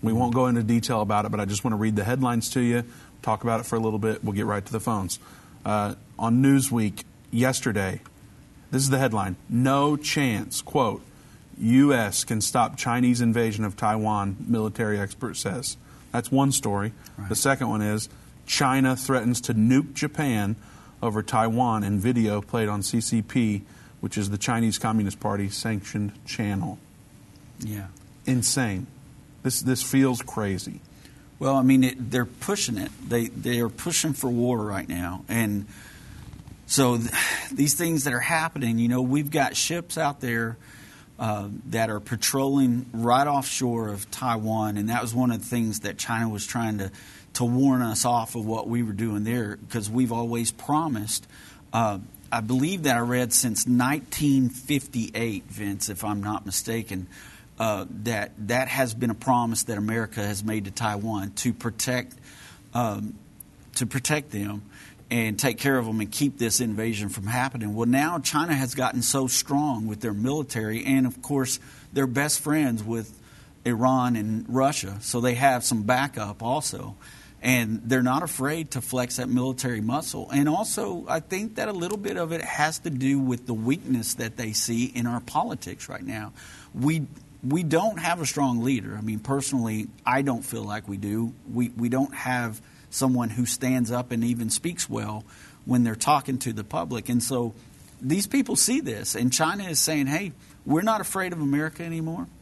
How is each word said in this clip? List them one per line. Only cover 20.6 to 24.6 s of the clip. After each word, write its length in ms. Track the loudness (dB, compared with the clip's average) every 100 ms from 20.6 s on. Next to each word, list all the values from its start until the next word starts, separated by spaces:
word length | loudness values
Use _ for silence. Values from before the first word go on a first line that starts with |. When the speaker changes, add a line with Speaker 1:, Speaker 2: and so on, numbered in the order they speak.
| -8 -20 -20 -4
Speaker 1:
over 220 | -2 -2
Taiwan 600 | 0 2 2 4 2 2
in 160 | 2 2
video 400 | 2 4 4 2
played 300 | -2 -2 0
on 140 | 0
C 180 | -2 -2
C 220 | 0 0
P," 400 | 0 0 2 0 -6 -20 -20 -10
which 160 | -6 -4
is 120 | -2
the 80 | -2
Chinese 420 | 0 2